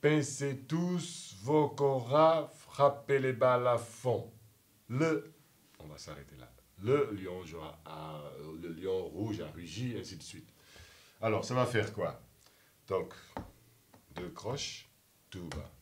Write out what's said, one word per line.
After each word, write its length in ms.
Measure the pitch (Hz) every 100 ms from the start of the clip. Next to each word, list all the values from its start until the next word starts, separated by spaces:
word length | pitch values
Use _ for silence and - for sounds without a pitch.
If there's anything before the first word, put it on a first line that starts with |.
Pincez 640 | 147 156 139 - 139 131 -
tous 680 | 160 175 180 - - - 98
vos 280 | 107 151 147
koras, 760 | - 139 135 117 147 160 165 143
frappez 720 | - - - 143 143 - 139
les 140 | 131
balles 340 | 123 127 123 123
à 100 | 117
fond. 540 | - - 127 110 - - - _ _ _ _
Le, 440 | 123 160 151 - - _ _ _ _
on 80 | 78
va 100 | 71
s'arrêter 380 | - 71 69 71
là. 160 | 62 - _ -
Le 280 | 101 143 120
lion 320 | 101 92 90 85
jaune 180 | 80 78 - 80
a, 360 | 78 78 78 82 69 78 80
le 80 | 85
lion 340 | 82 92 95 85
rouge 320 | 80 107 101
a 100 | 78
rugi, 460 | 78 85 85 127 110
ainsi 200 | - 87
de 60 |
suite. 260 | - 82 - _ - - - - - _
Alors, 240 | 110 104 -
ça 80 |
va 120 | 127 117
faire 280 | 110 98
quoi ? 280 | - 85 - - _ - _ _ _ -
Donc, 260 | 95 82 - - - - - _ _ _ - _
deux 180 | - -
croches, 600 | - 104 139 - - - _ _ _ _
tout 180 | 95 85
bas. 240 | 76 85 -